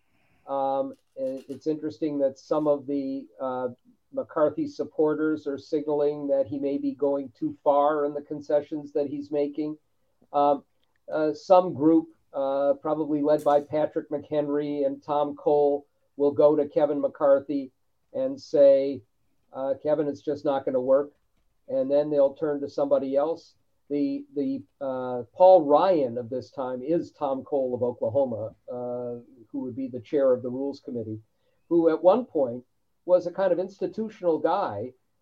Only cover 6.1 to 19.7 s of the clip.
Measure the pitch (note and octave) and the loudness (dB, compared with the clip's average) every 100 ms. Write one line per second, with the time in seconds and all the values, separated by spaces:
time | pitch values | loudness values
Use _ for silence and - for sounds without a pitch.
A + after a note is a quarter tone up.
6.1 | D3 C#3+ C#3 C3+ C#3+ C#3 C#3 C#3+ - C#3+ | -2 -2 -2 -2 -2 -4 -2 -4 -2 -2
7.1 | C#3 C3 - D#3 - D3 C#3+ C#3+ D3+ D3 | -2 -6 -8 -8 -4 0 4 4 2 -2
8.1 | D3 - D3+ D3 D3 D3 D3+ C#3+ D3+ C#3+ | -4 -8 -10 -2 -2 -2 -8 -6 -4 -4
9.1 | C#3+ C#3+ D3 D3 D3 D3+ D3+ _ _ _ | -6 -6 -2 -2 -4 -8 -8 _ _ _
10.1 | _ _ D3 C#3+ C#3+ - _ _ _ - | _ _ 2 2 2 -4 _ _ _ -8
11.1 | D3+ D#3 D3 - F#3 F#3 B2+ D#3 E3 D#3+ | -2 -2 -2 4 4 4 2 4 4 2
12.1 | _ _ D3 C3+ C#3 C#3+ C#3+ D#3 D3+ D3 | _ _ -6 -2 0 0 0 -2 -4 -2
13.1 | D3+ C#3+ D3+ D3+ D3 D3 D3+ D3+ D#3+ - | -2 0 0 2 0 0 -4 -2 -4 -6
14.1 | D3 - D3+ D3 C#3+ D3 D3 C#3 C#3 - | -8 -4 -4 -2 -2 -2 -2 -2 -4 -4
15.1 | D3 D3 D3 D#3+ D3 C#3+ C#3+ - _ _ | -2 -2 -2 0 4 4 0 -6 _ _
16.1 | - C#3+ D3 D3+ D3+ C#3+ E3 D3 D3 C3+ | -2 0 4 4 4 0 0 0 0 -4
17.1 | - C#3+ C#3 C#3 C#3+ C3 _ _ _ _ | 0 4 4 2 -6 -6 _ _ _ _
18.1 | - C3 C#3 - D3+ C#3 C#3 C#3 C3+ - | -6 -6 -6 -2 6 8 8 4 -4 -10
19.1 | _ _ _ _ C3 C3+ | _ _ _ _ -8 -6